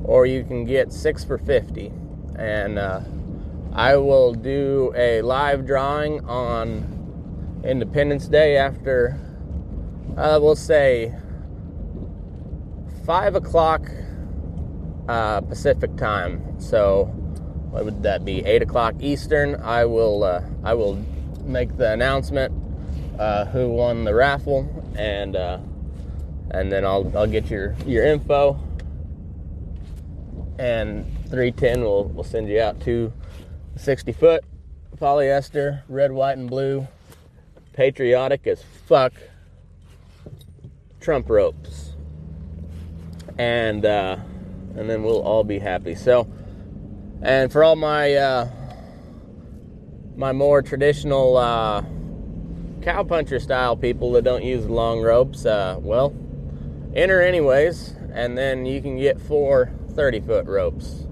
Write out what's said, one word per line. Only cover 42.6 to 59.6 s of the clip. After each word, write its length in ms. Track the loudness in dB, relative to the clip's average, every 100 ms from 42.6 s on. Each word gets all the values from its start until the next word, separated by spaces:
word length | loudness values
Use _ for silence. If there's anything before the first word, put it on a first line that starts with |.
| -12 -12 -12 -12 -14 -14 -14 -2
And, 440 | 0 2 0 2
uh, 340 | 2 2 0 -4 -8 -12 -12 -14 -12 -8
and 100 | -4
then 140 | -2
we'll 220 | 2 0
all 200 | 2 2
be 140 | 2 -2
happy. 380 | -2 -4 -4 -2
So, 320 | 4 4 4 -8 -14 -16 -16 -14 -14 -14 -14 -6
and 280 | 2 4 4
for 120 | 6
all 120 | 6 6
my, 380 | 4 2 4
uh, 340 | 4 4 2 -2 -6 -14 -14 -18 -18 -20 -20 -20 -20 -18 -18 -18 -18 -18 -18 -16 -6
my 180 | -4
more 280 | 2 6 6
traditional, 760 | 4 2 2 2 0 4 6 6
uh, 440 | 4 2 0 0 -4 -8 -10 -10 -12 -10 -10 -10 -12 -6
cowpuncher 600 | -2 -2 0 0 0 -4
style 340 | 0 0 2 2
people 360 | 0 0 2
that 120 | 4
don't 200 | 4 0
use 240 | 0 -2 0
long 340 | 0 0 2
ropes, 460 | 4 6 4 2 0
uh, 300 | 2 0 -4
well, 340 | 0 2 2 -2 -12 -10 -10 -10 -10 -10 -6
enter 280 | 0 4 6
anyways, 760 | 6 4 4 6 4 2 -12 -12 -12
and 240 | -6 -4 -2
then 300 | -2 -2 -2
you 140 | -4
can 140 | -4 0
get 220 | 0 0
four 520 | 0 0 4 4